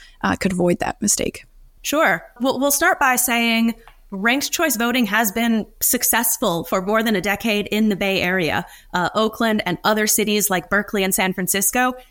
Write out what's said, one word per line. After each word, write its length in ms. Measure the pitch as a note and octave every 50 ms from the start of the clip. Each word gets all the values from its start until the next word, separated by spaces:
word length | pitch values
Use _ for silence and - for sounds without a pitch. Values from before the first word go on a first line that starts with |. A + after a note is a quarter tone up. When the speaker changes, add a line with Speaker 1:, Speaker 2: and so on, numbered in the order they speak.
| - - - -
Speaker 1:
uh, 160 | - G3 G3
could 160 | - - F#3+ F#3
avoid 260 | F3+ F3 F3 F3+ -
that 220 | - - - -
mistake? 440 | G#3 G3+ - - - - - - - - - - - - _ -
Speaker 2:
Sure. 440 | - - C#4 D4+ D#4+ G3+ E3+ D#3+ - - _ A#3+
We'll, 180 | A#3+ C4+ - B3
we'll 120 | C#4 C#4+
start 260 | C#4 - E4 - B3+
by 200 | - C#4+ C4 B3
saying 580 | A#3+ - B3+ A#3 A#3+ A#3 A#3 A3+ A3+ A3+ A3+ A3 - - - - - - - G3+
ranked 380 | F#3+ G3 A#3 B3+ C#4+ C#4 -
choice 240 | - - E4+ D#4 A3+
voting 300 | G#3 A#3 A#3+ A#3+ C4 A#3
has 260 | F#3+ G3+ A3 A#3+ G3+
been 340 | - A#3 A#3 A#3 A3+ G#3+ - - - -
successful 880 | - - - A#3+ - - - A3+ A#3+ - - - B3 G3 E3+ E3+ E3
for 160 | - G#3+ F#3+
more 200 | F#3 G3+ A3 A3
than 140 | A3 A#3 G#3+
a 60 | F3+
decade 440 | E3 G#3 G3+ - - A#3 G#3 G#3 G3+
in 200 | - G#3 G#3+ A3
the 80 | G#3+ G3
Bay 260 | D#3+ G3+ G3 F#3+ -
Area. 440 | - F3+ F#3 F#3 E3 - F3+ - F3+ - - - - - -
Uh, 160 | F3+ E3+ - -
Oakland 480 | G#3+ A3 A3 - - A#3 A3+ G#3+ G#3 -
and 120 | F3+ F3 - -
other 200 | G3+ G#3+ G#3+ G#3+
cities 440 | G#3+ - - G#3 G#3+ G#3 G#3 F#3+ -
like 200 | F#3 F3+ F3+ -
Berkeley 320 | G3+ G3+ G3+ - A3+ G3+
and 140 | F#3+ F#3 F#3
San 160 | - F#3+ F#3+
Francisco 640 | F3+ - F3+ - - G3 - - - B3 B3+ B3+ B3 B3+ - -